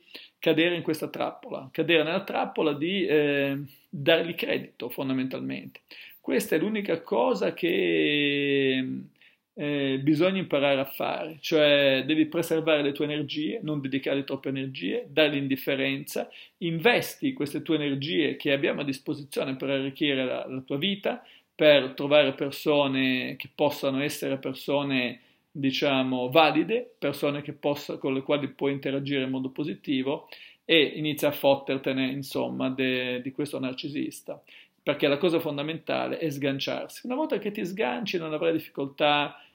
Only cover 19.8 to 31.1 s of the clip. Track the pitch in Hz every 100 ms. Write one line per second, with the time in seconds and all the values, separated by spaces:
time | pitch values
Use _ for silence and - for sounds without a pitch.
19.8 | 139 135 147 131 127 127 - 131 - 143
20.8 | 196 196 220 240 - - _ - 151 143
21.8 | 131 - 143 151 135 135 143 - 156 143
22.8 | 139 135 131 127 127 139 - - 147 -
23.8 | 139 135 147 147 143 135 135 131 - 143
24.8 | 143 131 120 - _ _ _ 151 135 131
25.8 | 147 135 131 127 127 160 156 147 175 233
26.8 | - - 147 139 147 143 147 139 147 143
27.8 | - 151 139 135 135 147 135 - 139 139
28.8 | 139 135 139 143 131 131 131 - 151 196
29.8 | - 131 131 151 - - - - - 160
30.8 | 139 156 151